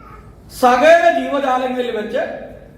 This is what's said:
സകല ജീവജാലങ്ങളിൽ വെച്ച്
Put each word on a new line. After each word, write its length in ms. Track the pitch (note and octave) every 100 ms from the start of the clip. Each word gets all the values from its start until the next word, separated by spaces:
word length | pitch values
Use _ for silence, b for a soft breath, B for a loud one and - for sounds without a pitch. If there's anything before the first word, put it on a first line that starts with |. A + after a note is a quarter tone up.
| - - - - - -
സകല 600 | B3 B3+ D#4 E4+ E4+ C#4
ജീവജാലങ്ങളിൽ 760 | C4 C#4 B3+ B3+ B3+ B3+ A#3+ G#3+
വെച്ച് 220 | G#3 B3+ - - - - -